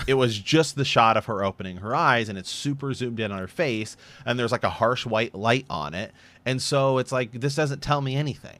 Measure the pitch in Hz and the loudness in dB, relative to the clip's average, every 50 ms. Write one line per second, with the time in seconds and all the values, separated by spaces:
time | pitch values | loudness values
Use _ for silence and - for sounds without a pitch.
0 | 120 117 135 135 131 123 110 104 98 - - 160 160 143 - 143 139 - - 127 | 0 2 4 4 4 2 2 -2 0 2 4 4 4 2 0 -2 -2 2 4 6
1 | 117 113 113 110 - - 113 98 98 98 95 - 92 92 92 90 98 107 123 151 | 6 6 6 4 2 -2 -2 -2 0 -2 -2 -4 -8 -10 -10 -8 -6 -4 -2 2
2 | 170 147 127 117 113 107 104 95 90 - - - - 143 143 139 143 139 131 - | 2 4 4 2 2 -2 -6 -8 -8 -8 -8 -6 -4 -4 -4 -4 -4 -6 -4 -4
3 | 127 123 117 110 113 104 101 95 95 90 - - 175 147 117 110 110 107 - - | -4 -4 -4 -4 -4 -4 -4 -4 -6 -6 -4 -2 0 0 0 -2 -4 -6 -10 -14
4 | - - - - - 127 120 120 120 113 123 113 - 101 90 - 117 117 127 123 | -20 -20 -20 -8 -4 -2 0 0 0 0 0 0 0 -2 0 2 2 2 2 0
5 | - 120 110 110 113 117 - 95 101 113 120 131 - - - 78 73 73 78 90 | -2 -2 0 0 0 -2 -4 -2 0 2 2 2 0 -4 -6 -6 -6 -6 -6 -6
6 | 107 101 - - - - - _ _ 120 131 131 - - 151 139 135 135 135 131 | -8 -8 -12 -18 -20 -20 -20 _ _ -4 -4 -2 -2 0 0 2 4 4 2 2
7 | 127 - - 127 127 110 120 123 117 143 139 156 156 143 143 135 - - 147 147 | 0 0 -2 -2 -2 -4 -4 -4 -4 -2 0 0 0 0 -2 -4 -2 -2 0 0
8 | 139 135 131 139 151 147 117 - - - - - | 0 -2 -2 -2 -2 -2 -4 -8 -12 -18 -20 -20